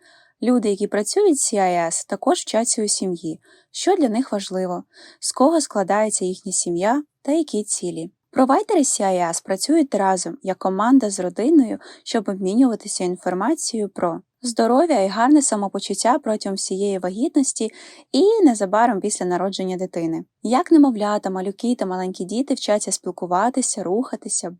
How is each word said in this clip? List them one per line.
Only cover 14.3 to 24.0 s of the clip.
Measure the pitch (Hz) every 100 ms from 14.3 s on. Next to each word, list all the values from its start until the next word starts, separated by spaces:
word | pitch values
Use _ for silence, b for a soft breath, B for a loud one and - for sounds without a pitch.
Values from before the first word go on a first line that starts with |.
| _
здоров'я | 247 226 226 254 339 254
і | 190
гарне | 196 247 302
самопочуття | 269 214 196 196 - 196 226 302
протягом | 240 214 202 196
всієї | - 190 202 190
вагітності | 180 190 277 302 262 - 220 B B B B
і | 262 392 453
незабаром | 330 214 196 208 240 196
після | 202 - 180
народження | 175 190 190 185 180
дитини. | 185 180 165 160 - _
Як | 208 254 359
немовлята, | 320 277 214 208 208 202
малюки | 190 190 190 233 247
та | 190
маленькі | 185 185 185 185
діти | 214 277
вчаться | 262 - 208 208
спілкуватися, | 196 185 180 175 180 226 - - -
рухатися, | 170 202